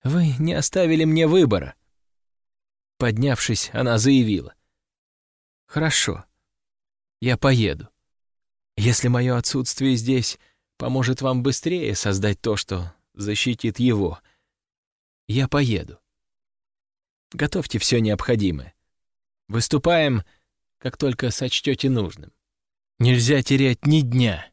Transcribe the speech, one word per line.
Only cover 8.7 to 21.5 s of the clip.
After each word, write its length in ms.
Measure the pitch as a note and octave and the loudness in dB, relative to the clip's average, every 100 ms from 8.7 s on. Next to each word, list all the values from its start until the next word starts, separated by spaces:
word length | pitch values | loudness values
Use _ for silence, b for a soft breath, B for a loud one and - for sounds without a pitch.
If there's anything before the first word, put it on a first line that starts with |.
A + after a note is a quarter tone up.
| - | -2
Если 300 | A2 A#2+ B2+ | 0 0 0
моё 300 | B2 B2 A#2+ | 0 0 -2
отсутствие 580 | - C#3 B2 - C3+ B2 | -2 -4 -4 -2 0 0
здесь 420 | A#2 C3 A#2 - _ _ _ _ | 0 -2 -2 -8 _ _ _ _
поможет 460 | B2 C3 B2 B2+ | -4 -2 -2 -2
вам 180 | C3+ B2+ | -2 0
быстрее 540 | C3 B2+ E3 F3+ A2+ G2 | 0 -2 -2 -4 -4 -4
создать 440 | G#2 G2 G#2 G2+ | -2 0 -2 -2
то, 160 | A#2 G#2 | -2 -4
что 380 | - F#2 E2+ _ _ - | -4 -8 -8 _ _ -10
защитит 640 | G2+ G#2 C3+ A#2 A#2 G2+ | -6 -2 -2 -2 -4 0
его, 400 | B2 G#2+ F2+ F2 _ _ _ _ _ _ _ _ _ _ - | 0 2 -2 -4 _ _ _ _ _ _ _ _ _ _ -6
я 200 | A#2 C3+ | -2 0
поеду. 520 | C#3+ C3 G2 - - _ _ _ _ _ _ _ _ _ _ _ _ _ | 0 0 0 -6 -18 _ _ _ _ _ _ _ _ _ _ _ _ _
Готовьте 480 | - D3 F#3+ - A2 | -4 -2 -2 -4 -4
всё 200 | - A#2+ | 0 2
необходимое». 760 | A2 G#2 - A#2 G2 D2 C2 _ _ _ _ _ _ _ - | 2 0 0 0 0 -2 -10 _ _ _ _ _ _ _ -6
Выступаем, 720 | A2 - D3 E3+ E3+ D3+ A#2 - _ _ _ _ _ | -4 0 0 2 2 2 0 -4 _ _ _ _ _
как 180 | C3 - | -10 -4
только 340 | C#3 B2 B2 | -4 -2 -4
сочтёте 600 | - B2+ | -4 -4